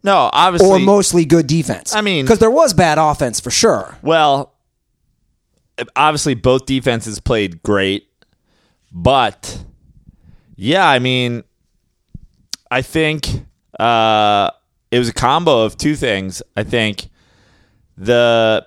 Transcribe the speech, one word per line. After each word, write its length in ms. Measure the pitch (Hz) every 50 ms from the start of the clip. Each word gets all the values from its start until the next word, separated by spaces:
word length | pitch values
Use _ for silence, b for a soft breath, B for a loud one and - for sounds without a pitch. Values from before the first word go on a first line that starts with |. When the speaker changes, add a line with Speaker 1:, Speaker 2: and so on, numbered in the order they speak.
| -
Speaker 1:
No, 260 | 196 196 170 131 -
obviously. 360 | - 143 170 190 180 170 185 190
Speaker 2:
Or 100 | 196 185
mostly 460 | 185 196 202 208 185 - - 175 165
good 240 | 135 165 170 160 127
defense? 440 | 156 165 143 - 113 90 - -
Speaker 1:
I 100 | - 214
mean, 220 | 208 208 190 156 135
Speaker 2:
'Cause 140 | 131 226 196
there 140 | 220 220
was 200 | 240 311 330 269
bad 260 | 185 160 185 165 151 156
offense 420 | 156 151 147 - 147 123 110 -
for 100 | - 123
sure. 480 | 117 - - 226 156 107 92 - - -
Speaker 1:
Well, 540 | - 139 160 160 151 147 139 139 143 _ _ _ _ _ _ _ _ _ _ _ _ _ _ _ _ _ _ _ _ _ _ _ _ _ _ - 120 - _
obviously 380 | 127 143 156 156 143 - 151 131
both 320 | 113 - 131 127 131 127
defenses 520 | - 135 131 123 135 123 113 101 113 104 90
played 460 | - - 120 110 104 95 85 82 _
great, 420 | - 104 98 95 95 98 101 _ _ _ _ _ _ _ _ _ _ _ _ _ _ _ _ _ _
but 720 | - 87 85 123 139 135 123 107 - _ - - - - - - _ _ _ _ _ - _ - b b b b b b b b b
yeah, 340 | - - 202 165 190 190 160
I 120 | 139 127
mean, 420 | 123 127 127 127 123 120 - 117 - _ _ _ _ _ _ _ _ _ _ _ _ _ _ - - _ _ _ _ _ - _ _ _
I 120 | 123 127
think, 640 | 131 - - 160 160 156 151 156 - - - - - - _ _ _ _ _ -
uh, 720 | 110 117 117 113 110 110 110 107 104 104 104 101 98 87 - _ _ _ _ _ _ _
it 80 | - 123
was 80 | 123 117
a 40 |
combo 520 | - - - 123 139 165 175 165 143 120 110
of 120 | 107 95
two 200 | 98 - 147 151
things. 460 | 139 139 123 104 98 95 95 90 - - _ _
I 60 | 101
think 480 | 107 95 123 120 110 107 101 - - - _ _ _ _ _ _ _ _ _ _ _ _ _ _ _ _ _
the 720 | - 95 107 120 120 120 120 117 113 113 110 110 - -